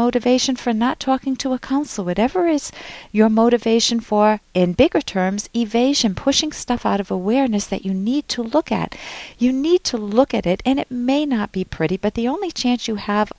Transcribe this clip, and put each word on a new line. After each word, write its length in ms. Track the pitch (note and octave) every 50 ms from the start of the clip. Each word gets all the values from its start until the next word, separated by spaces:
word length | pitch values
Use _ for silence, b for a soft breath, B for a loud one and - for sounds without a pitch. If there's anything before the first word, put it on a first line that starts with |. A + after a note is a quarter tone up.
| A#3
motivation 500 | B3 A#3+ A#3+ A3 B3 B3+ B3+ - C4+ B3+
for 180 | - - B3
not 280 | A3+ G#3+ A#3 C4 - -
talking 340 | - C4 C4 B3+ - C4+ C4 -
to 160 | - C4 B3+
a 40 | B3
counselor, 480 | - - C4+ C#4+ D4 - - A3 F3+
whatever 400 | F3 F3 G3 A3+ C4+ - F#4 F4
is 240 | E4+ D#4 C#4+ - - B B B B B B B B
your 180 | - G#3 G#3+ A3
motivation 720 | A3 A3 A3+ A#3+ A#3+ A3 - A3+ A3+ A#3 - - A#3 A3+
for, 400 | G#3+ - G#3+ G#3 G#3 G#3+ G#3+ G3+ _ _ -
in 200 | F#3 F3+ F3 F3
bigger 260 | - C4+ F4 - D4+
terms, 480 | - - - F#3+ F#3 F#3+ G3+ G#3 - - -
evasion, 580 | A#3 A#3 G#3 A3+ A#3 B3 C4+ C#4+ - - G#3+ F3+
pushing 380 | - - C#4 C4+ - D#4+ D4+
stuff 340 | - - - - G3+ - -
out 140 | G#3 G3+ G3+
of 100 | F#3+ -
awareness 560 | F#3+ F#3 F3+ G#3 A#3 C4+ C4+ B3 G#3+ G3+ -
that 180 | - G3 - -
you 80 | F#3+
need 360 | F#3+ F#3+ G3 A3+ C4 D4 - -
to 140 | - B3
look 280 | A3+ A3+ - D#4 - -
at. 240 | A3 F3+ D#3 - - B B B B B B B B B
You 140 | A#3+ B3+
need 300 | C4 C4+ C#4+ E4 F4 F4+ -
to 120 | - -
look 380 | A3 G#3 G3+ G#3 A#3 C#4 - -
at 120 | G#3 -
it, 160 | E3+ F#3 - -
and 140 | B3 C4+ C#4+
it 120 | - -
may 360 | B3+ B3 A#3+ B3+ C4+ D4 D4+
not 240 | D4 B3+ G#3+ G#3 -
be 140 | - F#3+ F#3
pretty, 320 | - - - D#3+ D#3 F#3
but 180 | - - G#3+ -
the 140 | A#3+ A3+ B3
only 240 | D4 G4+ G4+ E4+
chance 340 | - - - B3 B3 A#3 -
you 100 | A#3 G#3+
have 360 | G3+ - - G#3 G#3 G#3+ - -